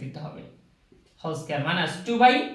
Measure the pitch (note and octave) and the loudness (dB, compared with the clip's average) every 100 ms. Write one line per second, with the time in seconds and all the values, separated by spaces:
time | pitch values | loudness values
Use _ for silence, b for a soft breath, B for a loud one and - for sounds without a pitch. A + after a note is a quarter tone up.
0 | C3 - D#3 - - - _ _ _ - | -10 -12 -12 -14 -18 -20 _ _ _ -20
1 | _ _ - - - C#3+ C#3+ F3 D#3 - | _ _ -8 -8 -6 -4 -2 -2 -2 -4
2 | A#3+ A#3 B3 C#4 D#4+ | -2 6 6 6 0